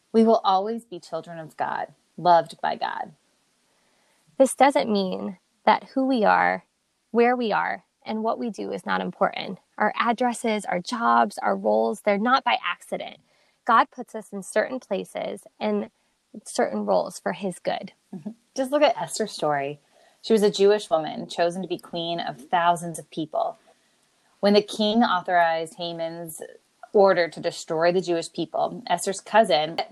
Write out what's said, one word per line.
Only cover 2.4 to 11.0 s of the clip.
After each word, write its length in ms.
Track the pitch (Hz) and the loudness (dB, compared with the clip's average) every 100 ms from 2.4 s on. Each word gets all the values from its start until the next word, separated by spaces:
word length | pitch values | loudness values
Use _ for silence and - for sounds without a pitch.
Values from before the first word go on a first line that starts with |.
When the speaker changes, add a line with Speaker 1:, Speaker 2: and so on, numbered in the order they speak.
| 160 - | 4 -4
Speaker 1:
by 160 | 151 - | -4 -4
God. 360 | - - - - _ _ _ _ _ _ _ _ _ _ _ - | -4 -6 -10 -16 _ _ _ _ _ _ _ _ _ _ _ 2
Speaker 2:
This 160 | 262 | 2
doesn't 360 | - 277 285 247 | 4 4 4 0
mean 480 | 202 185 190 202 185 _ _ | -2 -2 -4 -8 -12 _ _
that 260 | - - - | 2 2 0
who 160 | 269 262 | -2 0
we 180 | 254 | 2
are, 400 | 190 180 - 185 - _ _ _ _ | 4 4 2 0 -6 _ _ _ _
where 260 | 226 240 247 | 2 2 2
we 160 | 226 | 0
are, 320 | 170 - 196 _ _ | -2 -2 -6 _ _
and 200 | - 220 | -8 -4
what 140 | 220 240 | -4 -4
we 100 | 240 | -6
do 240 | 202 196 | -8 -8
is 140 | 196 196 | -8 -4
not 160 | 190 | -4
important. 560 | 185 - 190 - - 185 _ - | -4 -2 -2 -2 -8 -10 _ -2
Our 160 | 208 - | -2 0
addresses, 680 | 226 226 247 226 226 214 | -2 0 -2 -2 -2 -4
our 160 | - 180 | -4 -6
jobs, 560 | - 233 | -6 -4